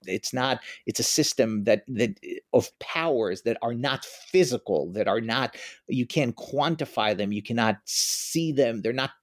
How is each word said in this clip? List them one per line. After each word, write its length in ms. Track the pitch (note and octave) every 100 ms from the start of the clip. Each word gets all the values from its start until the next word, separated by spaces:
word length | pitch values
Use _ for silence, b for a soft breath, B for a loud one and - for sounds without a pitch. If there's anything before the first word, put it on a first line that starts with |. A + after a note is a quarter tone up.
| -
it's 240 | F#2+ -
not, 280 | B2+ C3 B2+ B B
it's 160 | B -
a 40 |
system 600 | A#2 - D3+ - A2+ G#2+
that, 180 | G2+ G#2+ -
that, 320 | A#2 A#2 G2 - - -
of 180 | B2 - -
powers 640 | - E3 E3 C3 G#2 F#2+
that 140 | A2+ A2+
are 140 | A#2
not 300 | A#2 C#3 -
physical, 880 | - - - F#3 D#3 B2 - E2+ D#2+
that 160 | G2 G2+
are 120 | A2
not, 360 | A2+ B2 B2 - B B -
you 180 | C3+ A#2+
can't 300 | E3 B2 -
quantify 800 | - C3+ D3 D#3+ D3 - G#2+ G2
them, 160 | G2+
you 100 | G#2
cannot 360 | G2+ A#2 A2+ G2+ -
see 640 | - - - - E3 E3
them, 300 | C3+ A#2+ A2+
they're 100 | A2
not 180 | B2+ C3+ -